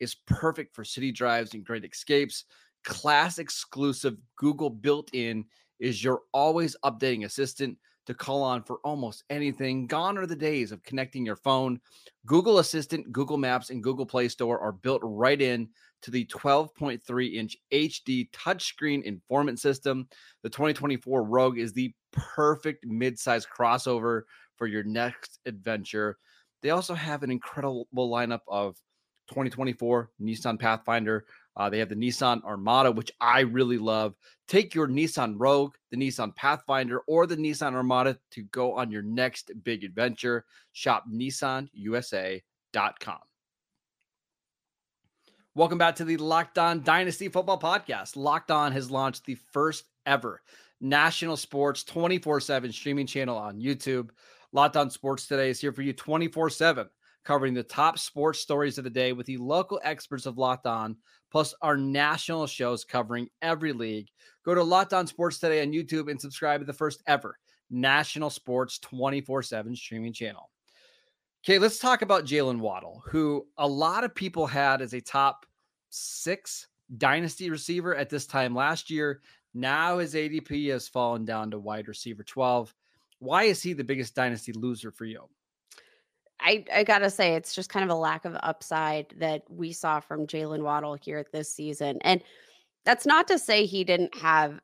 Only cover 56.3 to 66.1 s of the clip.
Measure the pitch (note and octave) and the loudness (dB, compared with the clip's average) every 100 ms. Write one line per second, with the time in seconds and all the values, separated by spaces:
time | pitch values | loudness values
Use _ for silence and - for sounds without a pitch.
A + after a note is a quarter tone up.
56.3 | D#3+ D#3+ - E3 C3+ G#2 _ _ _ - | 0 -2 2 2 2 -2 _ _ _ 0
57.3 | C#3+ C3+ B2 A#2 - D#3 - - D3 D3+ | 2 2 -2 -4 2 4 2 -4 0 0
58.3 | D3+ - C#3+ D3 C3+ B2+ A#2+ B2+ B2 B2 | 0 -2 0 0 -2 -4 0 0 -2 -6
59.3 | B2+ B2 E3 F3+ G3+ D3 D3 - C#3 C3 | -8 -2 0 0 -4 -4 -6 -8 -10 -8
60.3 | B2 B2+ B2+ B2+ A2+ A2 A2 _ _ _ | 0 0 0 -2 -2 -4 -8 _ _ _
61.3 | D#3 D3+ - D#3 C#3+ C3+ C#3 D3 D#3+ - | 0 0 0 0 2 2 2 2 2 -2
62.3 | E3 D3 - B2 A#2+ - B2+ A2+ A#2+ A#2+ | -4 -4 -2 -2 -2 -2 -4 -2 -4 -8
63.3 | _ E3 D#3+ D#3 B2 A2+ G#2+ G#2 _ _ | _ -2 0 -2 -4 -4 -6 -8 _ _
64.3 | _ - F3+ E3+ F3+ F#3+ F#3+ E3+ - F3 | _ 0 2 6 4 4 0 0 -2 -2
65.3 | - E3+ D#3 C#3+ D3+ D3+ D#3+ D3 | 0 0 2 0 -2 -2 -4 -4